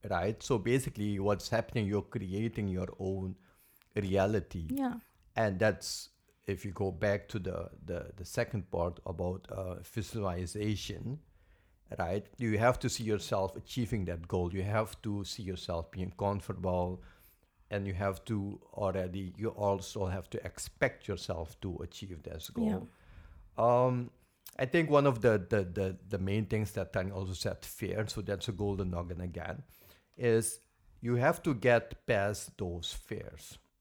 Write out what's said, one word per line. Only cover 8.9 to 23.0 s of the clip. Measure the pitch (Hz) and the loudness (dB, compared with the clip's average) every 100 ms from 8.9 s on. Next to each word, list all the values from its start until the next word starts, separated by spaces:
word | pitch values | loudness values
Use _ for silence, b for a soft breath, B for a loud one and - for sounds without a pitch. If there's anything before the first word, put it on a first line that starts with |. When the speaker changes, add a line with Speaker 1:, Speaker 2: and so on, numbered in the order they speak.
| 87 - | -2 -8
Speaker 1:
about, | 85 90 92 - | -2 -2 -4 -6
uh, | 101 92 90 | -8 -6 -8
visualization, | - - 101 117 101 87 90 107 104 104 - - 113 143 - _ _ - _ _ _ - | -8 -8 -6 -4 -2 -2 -4 -2 0 0 -2 -6 -6 -8 -10 _ _ -20 _ _ _ -4
right? | 85 92 - - | 0 0 -4 -4
You | 117 104 | 0 6
have | 117 127 | 6 4
to | 123 | 0
see | - | -2
yourself | 110 107 - 104 95 - | 0 0 0 0 0 -4
achieving | - - 113 113 90 | -8 -4 -2 0 -2
that | 87 85 | -4 0
goal. | 92 87 | 0 2
You | 95 | 0
have | 98 107 110 - | 0 0 0 -4
to | 110 101 | -4 -4
see | 95 - | -4 -6
yourself | 92 92 - 85 82 | -6 -6 -4 -4 -4
being | 95 90 - | -4 -6 0
comfortable, | 101 101 - 90 92 90 90 90 b b b b _ _ _ | 0 0 -4 -4 0 2 2 -2 b b b b _ _ _
and | 104 98 | -4 -2
you | |
have | 92 98 95 - | 0 0 0 -2
to | 107 98 101 - | -2 -2 -6 -12
already, | - 101 92 92 92 95 90 | -2 0 2 -2 -4 -6 -4
you | 110 | -6
also | - 104 98 95 - 95 | 0 2 2 0 -4 -2
have | 92 - | -2 -4
to | - | -8
expect | 95 - - - 135 - - | -8 -10 -12 0 0 0 -6
yourself | 92 - 87 82 - | -6 -4 -4 -6 -6
to | 101 - | -6 -6
achieve | 87 - 98 85 | -8 -10 -12 -12
this | - 82 - | -10 -10 -10
goal. | - 226 190 - b | 0 0 0 -4 b